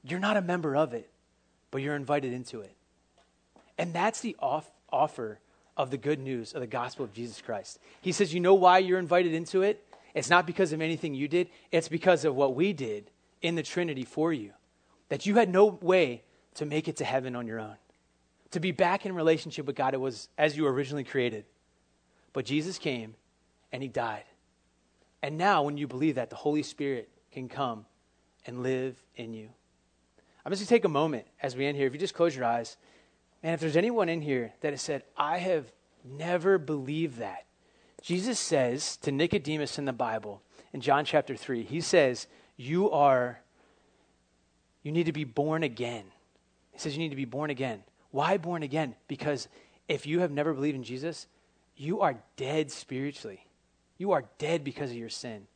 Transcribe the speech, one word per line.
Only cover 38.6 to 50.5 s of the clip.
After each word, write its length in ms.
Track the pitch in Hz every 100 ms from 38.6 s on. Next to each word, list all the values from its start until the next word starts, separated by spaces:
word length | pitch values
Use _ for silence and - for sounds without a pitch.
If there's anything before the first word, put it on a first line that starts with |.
| 123 127 - -
to 140 | -
Nicodemus 680 | 139 170 202 139 156 143 -
in 60 | 143
the 80 |
Bible, 500 | 120 120 110 104 98 _ - -
in 80 | 143
John 240 | 127 143 143
chapter 300 | 151 143 123
three, 280 | - 123
he 180 | 104 156
says, 460 | 160 180 139 123 - - _ -
"You 360 | 127 170 202
are, 500 | 151 143 131 123 120 _ _ _ _ _ _ _ _ _ _ _ _ _ _
you 80 | 147
need 160 | 156 165
to 40 |
be 120 | 147
born 400 | 147 113 147 160
again." 480 | 156 113 120 120 98 _ _ _ _ _ _
He 60 | -
says, 160 | 160
"You 60 | 143
need 100 | 165
to 60 | 139
be 100 | 131
born 240 | 131 151
again." 340 | 131 131 107 - _ _
Why 260 | 135 151 196
born 240 | 165 170
again? 340 | 147 147 147 113 _
Because 400 | 139 151 139 - - _ _ -
if 180 | 147 143
you 140 | 165
have 120 | 180
never 220 | 143 151